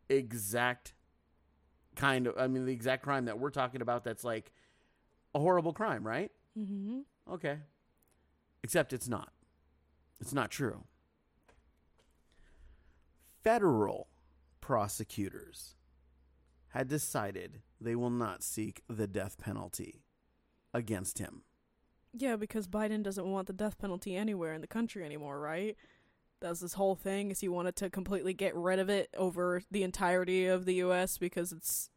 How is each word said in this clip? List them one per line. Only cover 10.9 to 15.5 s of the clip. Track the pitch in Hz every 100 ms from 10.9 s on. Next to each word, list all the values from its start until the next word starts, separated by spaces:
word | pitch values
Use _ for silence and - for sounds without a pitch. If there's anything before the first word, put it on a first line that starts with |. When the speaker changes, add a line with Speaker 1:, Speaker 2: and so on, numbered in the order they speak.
| _ _ _ _ _ _ - _ _ _ _ _ _ _ _ - - - - - _ _ _ - -
Speaker 1:
Federal | 220 233 190 113 98 - - _ - - _ -
prosecutors | - 120 101 - 107 - 98 - -